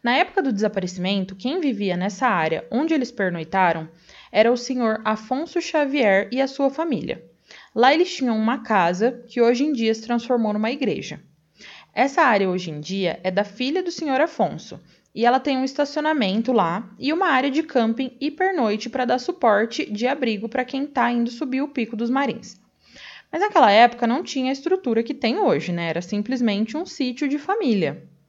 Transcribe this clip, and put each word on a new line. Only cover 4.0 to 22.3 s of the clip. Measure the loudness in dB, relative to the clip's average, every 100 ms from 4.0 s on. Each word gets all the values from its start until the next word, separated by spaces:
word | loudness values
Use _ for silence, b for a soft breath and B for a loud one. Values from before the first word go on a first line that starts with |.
| B B B
era | 4 4
o | 4
senhor | -2 -2 0 0
Afonso | -2 -2 -4 -4 -2 -4
Xavier | -2 0 0 2 4 4 2
e | -2
a | -2
sua | 0 0
família. | 0 -2 -2 -4 -8 -10 _ B B B
Lá | 4 4
eles | 6 2
tinham | 0 -2 0
uma | 0 -2
casa | 2 2 4 2 0 -2 -8
que | 2
hoje | 2 4
em | 0
dia | 0 0
se | 0
transformou | -2 -4 0 0 2
numa | 0 -2
igreja. | 0 -2 -2 -6 -14 _ _ _ B B B B
Essa | 0 0 4
área | 4 4 2
hoje | -2 -6
em | -10
dia | -6 -2 -2 -2
é | -2
da | -2
filha | -2 -4 -2 -2
do | -4
senhor | -6 -2 0
Afonso, | 0 0 -2 -2 -14 -18 b b b
e | 0
ela | 2 4
tem | 2 -2
um |
estacionamento | -2 -2 -2 0 0 0 0 0 2
lá | 2 2 -2 -8 -8
e | -4
uma | 0 2
área | 2 2
de | -2
camping | 0 0 0 -2 -6 -4
e | -6
pernoite | -2 -2 0 0 -2 -4
pra | -4
dar | 0 0
suporte | -2 2 4 4 2 -4 -6
de | -2 -2
abrigo | 0 -2 -2 -4
pra | -4
quem | -4 -6 -4
tá | 0 0
indo | 0 -2
subir | -4 -4 -4
o | -4
Pico | -4 -4
dos | -4 -2
Marins. | 0 -2